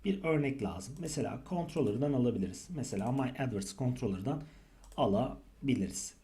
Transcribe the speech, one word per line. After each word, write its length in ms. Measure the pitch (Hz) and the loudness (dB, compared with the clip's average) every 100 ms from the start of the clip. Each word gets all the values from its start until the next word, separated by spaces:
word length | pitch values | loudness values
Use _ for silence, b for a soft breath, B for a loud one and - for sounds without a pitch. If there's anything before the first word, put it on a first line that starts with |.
| 196 | 0
bir 180 | 190 | 0
örnek 400 | 160 156 143 135 | 2 4 4 0
lazım. 320 | 101 90 120 160 | -2 -4 -8 -8
Mesela 420 | 165 - 107 113 - | -6 -2 -2 -4 -4
controller'dan 640 | 180 165 165 113 107 143 | -4 -2 2 2 2 2
alabiliriz. 560 | 135 120 101 95 95 - 160 | 4 4 2 -2 -4 -8 -6
Mesela 360 | 123 98 110 | -2 -2 0
My 180 | 135 127 127 | 0 0 -2
Adverts 380 | 127 104 95 - | -2 -2 -4 0
controller'dan 680 | 123 123 113 95 110 156 B B B B B - | 0 2 0 0 -2 -2 B B B B B 0
alabiliriz. 1160 | 151 202 - - - - 139 110 95 - - - | 4 4 2 -4 -14 -4 0 2 0 -4 -10 -14